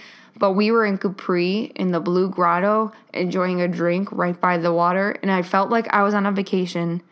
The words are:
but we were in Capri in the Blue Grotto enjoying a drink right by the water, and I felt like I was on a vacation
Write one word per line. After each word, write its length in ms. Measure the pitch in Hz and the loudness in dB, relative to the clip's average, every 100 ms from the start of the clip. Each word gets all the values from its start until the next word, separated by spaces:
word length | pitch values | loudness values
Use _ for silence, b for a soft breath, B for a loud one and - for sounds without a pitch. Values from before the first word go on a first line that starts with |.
| B B B - | B B B 0
but 160 | 202 | 0
we 180 | 196 214 | 2 2
were 140 | 233 | 2
in 140 | 214 190 | 2 0
Capri 720 | 196 190 - 180 180 202 - | -4 -4 -2 0 0 -2 -4
in 180 | - 185 | -4 -2
the 80 | 170 | 0
Blue 280 | 175 180 190 | 0 0 0
Grotto 640 | 185 175 175 202 214 220 B B | 0 2 2 2 0 -2 B B
enjoying 480 | - 180 190 180 180 | -4 -2 0 0 0
a 60 | 180 | -2
drink 420 | 175 170 180 196 | 0 0 0 -2
right 260 | 190 175 175 | -2 -2 0
by 200 | 185 175 | 0 0
the 140 | 170 | 0
water, 440 | 170 175 185 202 - | 2 2 2 -2 -2
and 80 | 196 | 0
I 100 | 190 | 0
felt 300 | 175 196 196 | 0 0 0
like 180 | 233 226 | 0 0
I 140 | 202 | 0
was 100 | 202 | 2
on 140 | 208 196 | 2 0
a 60 | |
vacation 680 | 196 196 185 180 175 170 170 - | -2 -2 -2 -2 -2 -4 -4 -8